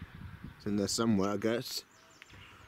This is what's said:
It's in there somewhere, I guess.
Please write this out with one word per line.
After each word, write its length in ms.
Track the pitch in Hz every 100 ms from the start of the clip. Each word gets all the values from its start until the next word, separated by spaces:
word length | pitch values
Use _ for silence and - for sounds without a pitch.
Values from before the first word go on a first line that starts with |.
| - - - - - -
It's 100 | 104
in 100 | 104
there 120 | 98
somewhere, 420 | - 113 101 98
I 60 | 101
guess. 460 | 110 120 131 - - - - - - - - -